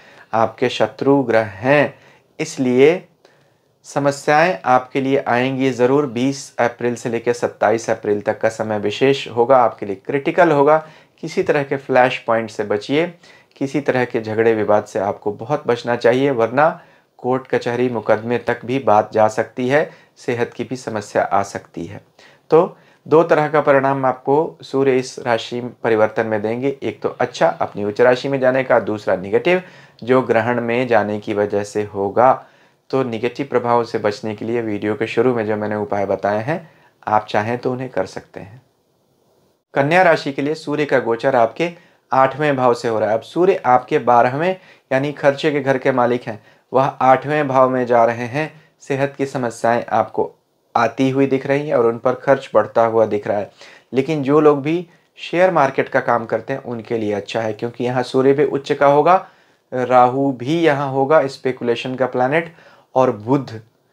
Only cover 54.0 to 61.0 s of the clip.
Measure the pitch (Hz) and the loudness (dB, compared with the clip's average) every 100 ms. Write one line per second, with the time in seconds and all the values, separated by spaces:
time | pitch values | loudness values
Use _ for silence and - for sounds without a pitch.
54 | 147 156 131 151 151 143 143 170 170 _ | -2 -2 2 6 6 4 0 -4 -6 _
55 | _ - - 165 185 165 135 - 123 131 | _ -20 -6 2 2 4 2 0 -2 -2
56 | 123 117 113 110 113 135 120 120 107 113 | 0 -2 -2 -6 -4 -8 -8 -10 -6 -4
57 | 107 101 - 117 110 107 120 - 123 127 | -2 -4 -4 -6 -6 -6 -8 -6 -4 -2
58 | 123 131 131 139 139 143 - 139 143 147 | -2 2 4 4 2 -2 -4 2 4 4
59 | 151 190 - _ _ _ - 127 120 127 | 4 2 0 _ _ _ -10 -6 2 4
60 | 123 131 139 120 120 170 160 139 139 135 | 4 2 -2 -2 -2 2 2 2 -2 -2